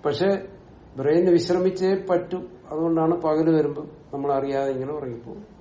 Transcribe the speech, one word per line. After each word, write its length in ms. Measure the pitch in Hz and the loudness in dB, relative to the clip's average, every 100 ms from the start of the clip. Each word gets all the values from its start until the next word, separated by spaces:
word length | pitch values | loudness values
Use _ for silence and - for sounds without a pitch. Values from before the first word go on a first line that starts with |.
പക്ഷെ 240 | 151 143 190 196 - - - - - - | -2 0 0 0 -4 -18 -20 -20 -18 -4
ബ്രെയിൻ 240 | 135 165 185 170 | 2 4 6 4
വിശ്രമിച്ചേ 540 | 170 185 185 185 185 190 185 | 4 0 0 0 0 0 0
പറ്റൂ. 300 | 175 165 180 - - - | -2 -2 -8 -10 -18 -10
അതുകൊണ്ടാണ് 460 | 156 165 165 160 175 | -2 0 2 2 2
പകല് 260 | 165 156 160 160 | 2 2 4 4
വരുമ്പോൾ 320 | 147 143 - - - | 2 -2 -10 -16 -12
നമ്മൾ 180 | 143 143 139 | -6 -2 -2
അറിയാതെ 320 | 139 135 139 131 | 0 -2 -2 -2
ഇങ്ങനെ 160 | 131 151 | -6 -8
ഉറങ്ങിപ്പോകും. 460 | 131 117 117 113 208 - | -8 -10 -12 -16 -18 -20